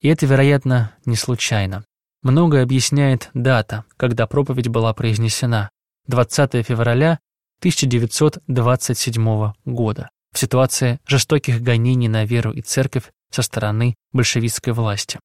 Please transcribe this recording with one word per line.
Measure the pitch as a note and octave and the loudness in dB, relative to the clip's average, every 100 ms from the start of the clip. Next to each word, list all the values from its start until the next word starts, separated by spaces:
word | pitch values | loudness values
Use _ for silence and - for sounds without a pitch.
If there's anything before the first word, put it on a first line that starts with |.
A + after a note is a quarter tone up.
И | D3 | 2
это, | D#3 C#3+ | 2 4
вероятно, | C3+ C#3 C#3+ C3+ B2+ A2 _ | 4 4 4 2 0 0 _
не | - A2+ | -4 -4
случайно. | - B2 - A2 F#2+ F#2+ - _ _ _ | -2 -4 -2 -2 -2 -6 -14 _ _ _
Многое | B2 C#3 E3+ C#3+ | 2 4 4 4
объясняет | B2 C3 - C#3+ C#3 B2+ - | 2 2 0 2 2 0 -2
дата, | B2+ B2 B2+ A2 G#2+ - _ | -4 0 0 0 -8 -12 _
когда | B2+ A#2 A2+ | -2 0 0
проповедь | C#3 C#3+ B2+ A#2 | 0 -2 -2 -2
была | A#2 A2+ | 0 0
произнесена: | A2 A#2+ G#2+ A2+ - B2 A#2 G2+ _ _ _ - | 0 -2 0 -2 -2 -2 -2 -4 _ _ _ -4
двадцатое | B2 A#2+ - C#3 B2 | 0 0 2 0 0
февраля | A2+ A#2 A#2 A#2 D#3 E3 _ _ _ _ | -2 -2 0 2 2 0 _ _ _ _
тысяча | F#3 - C#3 | -2 0 0
девятьсот | A#2+ A#2 - D3+ - - | 0 -2 2 0 0 -4
двадцать | B2+ A#2+ B2+ - B2 | 0 2 0 -2 -4
седьмого | - A#2 A2+ G#2+ G#2+ G#2 | -4 -2 0 0 -2 -6
года, | - A#2+ A2+ G#2 - _ _ | -10 -4 -2 -4 -10 _ _
в | - | -6
ситуации | C3+ B2+ C3 - B2+ A#2+ - | -2 2 2 0 -2 -2 0
жестоких | C#3 - D3+ - A#2 | 0 2 -2 0 -2
гонений | A#2+ A#2 A#2 B2+ A#2 | 0 2 2 2 0
на | A2 | 0
веру | G#2+ A#2+ A2 | 0 0 -2
и | A2 | -6
церковь | A2+ - C3 C3 - _ _ | -6 -2 -2 -2 -8 _ _
со | - | -6
стороны | B2 - G#2+ G#2+ A#2+ A#2 _ | -4 -4 -2 0 -2 -2 _
большевистской | C3 A#2 B2 A#2 - - | -2 0 0 -2 -4 -4
власти. | A#2 A2 G2+ - - | -2 -2 -4 -8 -12